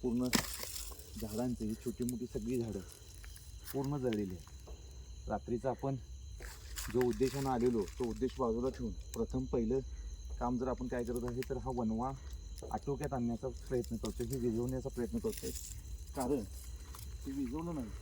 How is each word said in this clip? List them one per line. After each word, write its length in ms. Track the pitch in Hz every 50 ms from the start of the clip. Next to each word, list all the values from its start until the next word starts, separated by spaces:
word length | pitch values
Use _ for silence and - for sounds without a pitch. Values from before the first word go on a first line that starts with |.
पूर्ण 240 | - 127 113 123 127 127 - - - - - - - - - - - - - - - - - 110
झाडांची 440 | 113 107 104 110 123 127 120 - 113
ही 80 | 107 110
छोटी 300 | - - 123 104 - 123
मोठी 220 | 117 123 110 123 117 -
सगळी 280 | 120 107 117 131 120
झाडं 180 | 117 113 98 98 87 82 - - - - - - - - - - - - - - - - -
पूर्ण 240 | 135 135 135 143
जळलेली 380 | 135 127 123 110 104 101 95 92
आहेत. 340 | - - - - - - - - - - - - - - - - - - -
रात्रीचा 400 | 107 101 - - 120 113 - 135
आपण 260 | 117 - - 135 135 123 - - - - - - - - - - - - - - - - - - -
जो 80 | 123
उद्देशानं 480 | 127 120 113 104 131 131 127 139 135 135
आलेलो, 340 | 127 120 117 127 120 113 98
तो 200 | 85 - - 127
उद्देश 360 | 117 107 110 127 123 - 135
बाजूला 300 | 131 117 110 120 120 131
ठेवून 220 | 123 - 123 107
प्रथम 540 | 90 - - - - 117 113 - - 131 131
पहिलं 340 | 123 - 127 113 110 123 135 127 - - - - - - - - - - -
काम 180 | 127 120 127
जर 100 | 120 127
आपण 200 | 127 123 - 127
काय 160 | 120 131 123 120
करत 260 | 113 120 120 117 120
आहे, 200 | 120 123 127 -
तर 80 | 135
हा 120 | 127 - 131 127
वनवा 360 | 123 120 110 113 110 123 131 139 131 - - - - - - - - - -
आटोक्यात 420 | - - - 143 139 123 147 139 139
आणण्याचा 340 | 120 120 117 117 110 -
प्रयत्न 480 | 131 117 - - - 135 123 117 - 117
करतोय, 320 | 107 - 104 98 - 120
हे 100 | 117 135
विझवण्याचा 520 | 131 117 123 110 117 120 127 131 131 120 135
प्रयत्न 280 | - 120 120 - 117
करतोय. 340 | 117 - 113 101 - - - - - - - - - - - - - - - -
कारण 280 | - - - - 262 202 - - - - - - - - - - - - - - - -
हे 60 | 139
विझवलं 440 | 135 143 135 120 127 156 165 175 165
नाही 140 | 147 120 - - -